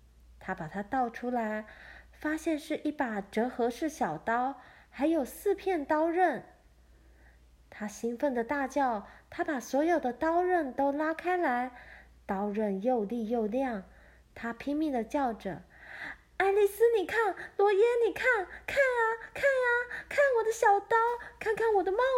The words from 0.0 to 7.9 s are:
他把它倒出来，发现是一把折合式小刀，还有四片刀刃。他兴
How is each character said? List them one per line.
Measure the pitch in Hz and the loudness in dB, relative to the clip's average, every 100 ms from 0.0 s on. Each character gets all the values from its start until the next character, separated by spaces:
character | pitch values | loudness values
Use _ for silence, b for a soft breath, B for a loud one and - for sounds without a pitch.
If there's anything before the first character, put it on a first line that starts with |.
| - - - - | -20 -20 -20 -14
他 | - | -8
把 | 185 160 | -8 -8
它 | 190 | -8
倒 | 202 269 240 | -4 -2 -2
出 | 233 240 | -4 -4
来， | 247 220 214 220 B B B B | -4 -2 -6 -8 B B B B
发 | - 302 320 | -8 -4 -4
现 | 330 302 | -2 -2
是 | - 311 | -2 -4
一 | 302 | -4
把 | 294 254 214 | -4 -4 -4
折 | 196 - 240 | -4 -2 -2
合 | 247 240 | 0 -2
式 | 240 320 | 0 -4
小 | - 208 156 | -2 -4 -2
刀， | - 233 254 269 B B B | -2 -2 -2 -4 B B B
还 | - 294 | -2 0
有 | 330 | 2
四 | 254 - 403 | -2 -4 -2
片 | 392 - 359 | 0 0 -2
刀 | 277 311 330 | 0 2 2
刃。 | 339 359 233 - - _ _ _ b b b b b - - - | 4 2 2 -8 -20 _ _ _ b b b b b -20 -20 -20
他 | - | -12
兴 | 208 | -12